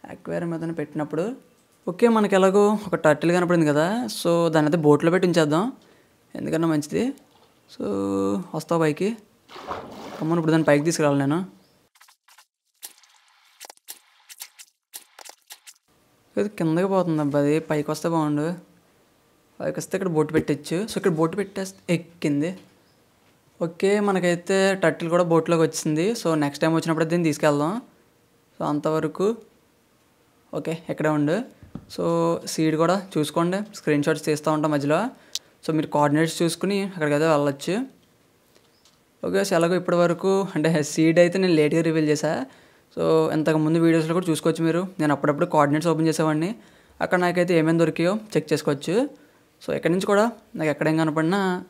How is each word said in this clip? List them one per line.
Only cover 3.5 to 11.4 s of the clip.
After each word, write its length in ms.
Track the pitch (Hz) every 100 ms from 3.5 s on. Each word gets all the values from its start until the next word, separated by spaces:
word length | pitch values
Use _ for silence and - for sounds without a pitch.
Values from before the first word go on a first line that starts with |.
| 175 151
కదా, 140 | 143 165 226 233 -
so 100 | 170 170 170
దాన్ని 140 | 160 151
అయితే 100 | 170 147
బోట్లో 240 | 147 165
పెట్టి 120 | 180 180
ఉంచేద్దాం, 360 | 170 151 156 226 - _ _ _ _ _ -
ఎందుకన్నా 300 | 143 160 165
మంచిది. 300 | 156 147 165 247 277 _ _ _ _ _
So 100 | - 202 196 196 196 196 202 175 156
వస్తావు 240 | - 170
పైకి? 240 | 156 147 190 233 _ _ _ - - - - - - -
అమ్మను 180 | 156 170
ఇప్పుడు 140 | 160
దాన్ని 140 | 160 156
పైకి 140 | 147 156
తీసుకురావాలి 320 | 165 147 139
నేను. 140 | 139 160